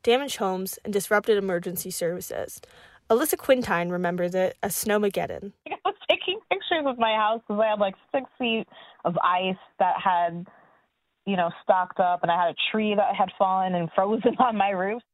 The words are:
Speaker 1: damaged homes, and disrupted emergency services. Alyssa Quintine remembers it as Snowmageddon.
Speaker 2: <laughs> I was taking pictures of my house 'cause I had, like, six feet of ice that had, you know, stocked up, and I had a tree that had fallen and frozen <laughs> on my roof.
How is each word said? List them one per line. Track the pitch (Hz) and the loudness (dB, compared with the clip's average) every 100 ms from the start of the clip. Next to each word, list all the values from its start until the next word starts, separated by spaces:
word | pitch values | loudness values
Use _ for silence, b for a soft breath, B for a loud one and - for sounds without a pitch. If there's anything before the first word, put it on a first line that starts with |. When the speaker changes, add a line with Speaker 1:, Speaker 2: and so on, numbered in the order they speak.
Speaker 1:
damaged | - 247 285 | 4 2 0
homes, | - 196 185 190 - | -4 -2 -2 -6 -8
and | - | -4
disrupted | 202 - 208 220 208 | -4 2 2 4 2
emergency | 196 175 180 175 185 | 2 -2 -2 -8 -8
services. | - 165 180 - - - - B B B B _ | -4 -4 -4 -8 -8 -10 -14 B B B B _
Alyssa | 226 311 - | 2 2 -2
Quintine | - 262 214 175 175 | 2 2 4 0 0
remembers | 180 180 175 175 | 0 -2 0 0
it | 185 185 - | 0 0 -2
as | 202 | -6
Snowmageddon. | - 214 208 208 190 - - 202 _ | -4 0 2 2 -2 -6 -8 -12 _
Speaker 2:
<laughs> | 302 | -12
I | - | -6
was | 370 - - | -6 -6 0
taking | - - 415 _ | 0 0 -6 _
pictures | 381 - 330 | -6 0 0
of | 277 247 | 0 0
my | 226 | 2
house | 220 214 226 - | 2 2 0 -2
'cause | 208 | 0
I | 220 | 2
had, | 208 | 2
like, | 196 - _ | 0 -2 _
six | 277 262 _ | -6 -6 _
feet | 240 226 - B B B | -2 -2 -4 B B B
of | - 170 | -4 0
ice | 180 180 190 185 - - | 2 2 0 -4 -10 0
that | 185 - | 0 2
had, | 196 175 170 170 180 b b b b _ _ _ | 2 2 0 -4 -12 b b b b _ _ _
you | - 190 | -4 -2
know, | 170 - | -2 -4
stocked | - 185 180 - | 0 2 2 0
up, | 180 175 | 0 2
and | 170 | 0
I | |
had | 170 175 | 2 0
a | - - | 0 -2
tree | 220 214 | 0 0
that | 202 196 | 2 0
had | 196 190 - | 0 -2 0
fallen | 190 190 185 | 0 2 0
and | 180 165 | -2 0
frozen | - 190 220 233 | 0 0 2 0
<laughs> | 226 | 2
on | 254 214 | 0 2
my | 196 | 0
roof. | 190 196 233 _ | 0 -2 -4 _